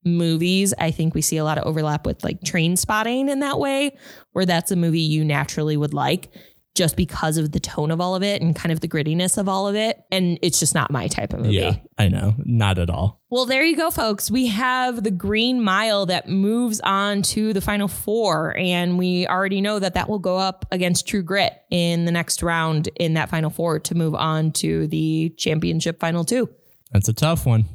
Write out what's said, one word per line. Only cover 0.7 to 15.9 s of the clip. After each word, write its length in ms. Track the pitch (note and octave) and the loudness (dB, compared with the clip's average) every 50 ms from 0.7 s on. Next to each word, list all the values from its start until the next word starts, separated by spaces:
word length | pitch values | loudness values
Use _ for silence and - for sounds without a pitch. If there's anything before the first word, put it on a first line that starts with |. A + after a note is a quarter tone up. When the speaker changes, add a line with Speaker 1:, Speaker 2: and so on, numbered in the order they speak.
| - - | 0 0
Speaker 1:
I 120 | - D#3+ | 0 -2
think 240 | - - D#3+ E3 - | 0 0 0 0 0
we 80 | D3 | 0
see 140 | D3+ - - | -2 0 0
a 80 | D#3 D#3 | 0 0
lot 140 | D#3 D#3 D3 | 0 0 0
of 60 | - | 0
overlap 400 | - D#3 D#3 D#3 D3+ D3 D3 - | -2 -2 0 0 0 -2 -2 -2
with, 200 | D#3+ D#3 - - | -4 -4 -2 -4
like, 160 | D#3+ D#3+ - | -6 -6 -4
Trainspotting 880 | - - - F3+ D#3+ E3 F3+ F3+ - - G#3+ G#3+ A3 A#3 A#3+ C4 C4+ C#4 | -8 -4 0 0 2 2 2 0 0 0 0 0 0 0 0 0 0 0
in 80 | C#4 C4+ | 0 0
that 200 | C#4+ C#4 C#4+ D4 | -2 -2 -2 -2
way, 360 | C#4+ C#4 C4+ C4+ C#4+ C#4+ C#4 - - - - - - _ | 0 0 0 0 0 -2 -4 -8 -20 -20 -20 -20 -20 _
where 140 | _ F#3+ F#3+ | _ 0 2
that's 260 | F3+ F3 E3 F3 - | 2 2 0 0 0
a 40 | G3 | 0
movie 220 | F3 E3+ E3 D#3 E3 | 2 2 2 2 2
you 240 | D#3+ D#3 D#3 D#3 D#3 | 2 2 2 2 2
naturally 520 | D3+ D3 C#3+ C#3+ - - - D3+ D#3 D3+ | 2 0 0 -2 -2 -4 -4 -2 0 0
would 180 | D3 D3 D3 D3 | 0 0 -2 -2
like 360 | C#3+ C3+ C3+ D3+ F#3 - - _ - - - _ _ _ _ _ | -2 0 0 0 -2 -4 -10 _ -20 -20 -20 _ _ _ _ _
just 220 | - F3+ D#3 - | 0 0 0 2
because 400 | - F3+ - - - - D#3 D#3 | 0 -2 -2 -2 -4 -2 0 0
of 160 | E3 D#3 D3+ | 0 0 0
the 80 | D3 - | -2 -4
tone 300 | - - - - D3+ D3+ | -6 -4 -4 -2 -2 0
of 100 | E3 E3 | 0 0
all 140 | F3 F3+ F#3 | 0 -2 0
of 60 | F#3 | 0
it 180 | F#3+ G3+ G3+ - | 0 -2 0 0
and 160 | E3 E3+ D#3 | 2 0 0
kind 160 | - - E3+ | 0 0 -2
of 80 | D#3+ D#3 | -2 -2
the 80 | - D#3+ | -2 -4
grittiness 480 | - D#3 D3 D#3 D#3 E3+ F3+ F#3 - | -2 -2 0 0 0 0 0 0 0
of 100 | - G3 | 0 0
all 220 | G3 F#3+ F#3+ G3 G3+ | 0 0 0 0 0
of 60 | G3+ | 0
it. 260 | G#3 G#3+ A3+ - - _ _ | 0 0 -2 -2 -6 _ _
And 280 | - F#3+ F#3 F3 E3+ - | 0 0 2 2 0 2
it's 180 | - F3 - - | 0 0 0 2
just 160 | D#3+ C#3+ - | 0 2 2
not 160 | D#3+ - - | 0 0 0
my 160 | C#3+ B2+ F2+ | -2 -2 -2
type 280 | - - - G#2+ - - | -2 -4 -4 -4 -4 -4
of 60 | - | -2
movie. 160 | - G#2+ G#2 | 0 2 2
Speaker 2:
Yeah, 200 | F#2 F#2 E2 G2+ - - - _ - | 2 2 0 0 -2 -4 -12 _ 2
I 100 | A2 F#2 | 2 2
know. 260 | - F#2 F#2 G2+ G#2+ A#2+ | 4 2 2 0 0 0
Not 400 | - - A#2+ A2+ G#2+ G2+ F#2+ F2+ | 0 0 2 2 2 2 2 0
at 100 | F2 E2+ | 0 -2
all. 320 | - - F2 G#2+ - _ _ _ | 0 0 -2 -2 -2 _ _ _
Speaker 1:
Well, 160 | A#3+ B3 B3+ | -2 -2 0
there 180 | A#3 C4 C4+ | 2 2 2
you 140 | D4+ E4 E4 | 2 2 2
go, 140 | C4+ D#4+ E4 | 2 0 -2
folks. 400 | E4+ - D4 A3 G#3 G3 - - | 0 0 0 0 -2 -2 -2 -2
We 160 | G#3 C4 B3+ | 0 0 2
have 580 | A#3+ G3+ G3+ B3+ B3+ B3+ B3+ B3+ B3+ B3 A#3+ G3 | 0 0 0 0 0 0 0 0 -2 -2 -2 -2
The 60 | G#3+ | -2
Green 500 | F#3+ F3 G3+ G3 G#3 G#3+ A3+ B3 B3+ B3 | -2 -2 -2 0 0 2 2 2 2 2
Mile 440 | A3+ G3 F#3 G3 A3 A3+ | 2 2 2 2 2 2